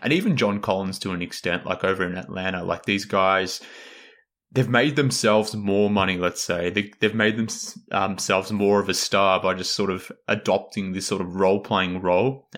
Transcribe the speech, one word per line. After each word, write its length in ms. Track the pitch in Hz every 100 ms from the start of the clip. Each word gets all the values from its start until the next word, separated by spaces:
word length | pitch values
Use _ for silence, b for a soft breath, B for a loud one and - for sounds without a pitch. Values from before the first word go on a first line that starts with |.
and 100 | -
even 240 | 160 214 143
John 240 | 104 101
Collins 380 | 101 95 95 92
to 120 | 101
an 100 | 90
extent, 440 | 87 - 90 87 -
like, 180 | 90
over 200 | 95 95 90
in 100 | 90
Atlanta. 460 | - 95 95 92
Like, 220 | 90 87
these 200 | - 101
guys, 560 | 98 98 95 95 92 - B B B B B B B _ _
they've 160 | 131 113
made 280 | 120 139 143
themselves 580 | 135 - 113 107 107
more 340 | 107 101 98 104
money, 280 | 101 95 92
let's 240 | 90 -
say. 280 | - 87 90
They, 220 | 98 104 -
they've 140 | 107
made 220 | 110 107 110
them, 120 | 107 - - - -
um, 200 | 98 95
themselves 400 | 95 - 95 95
more 280 | 107 101 101
of 80 | 98
a 60 |
star 460 | 92 - 101 98 92
by 140 | 92
just 200 | 92 90
sort 160 | - 98
of 200 | 95 - - -
adopting 640 | 107 - 98 - - 95
this 140 | 92 92
sort 140 | 95
of 160 | 90 92
role-playing 640 | 95 101 101 104 92 92
role, 460 | 90 90 123 135 _